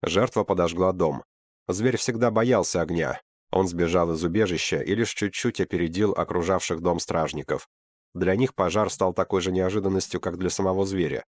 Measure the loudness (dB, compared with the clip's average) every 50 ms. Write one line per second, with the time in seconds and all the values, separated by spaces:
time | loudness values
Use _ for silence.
0 | -4 0 2 2 0 2 0 -2 0 0 2 2 2 0 2 2 2 2 2 2
1 | 0 0 0 -2 -10 _ _ _ _ _ _ _ _ -6 -4 0 0 0 0 0
2 | -2 -2 -2 0 0 2 2 2 2 4 2 2 2 2 0 -2 -2 0 0 -2
3 | -2 -2 -4 -8 _ _ _ _ _ _ 0 0 0 0 0 0 0 2 4 2
4 | 2 2 0 -2 -2 0 2 2 2 2 0 -2 -2 -2 -2 2 2 2 2 2
5 | 0 -2 -2 -4 -4 -4 -4 -2 -4 -2 0 0 -2 -2 0 -2 0 0 0 2
6 | 2 2 2 0 -2 -2 0 -2 2 2 2 0 2 -2 -4 0 2 0 0 0
7 | 0 -2 0 0 0 0 -2 -6 -4 -4 -4 -6 -6 _ _ _ _ _ _ _
8 | _ _ _ -2 0 2 2 2 2 0 0 0 -2 0 2 0 0 0 0 0
9 | 0 0 0 -2 -2 0 0 0 0 0 0 0 0 0 0 0 0 0 0 0
10 | -2 -2 -6 -6 -4 -4 -6 -2 -4 -4 -2 0 0 0 0 0 -2 -2 0 -2
11 | -2 -2 -2 -6 -8 _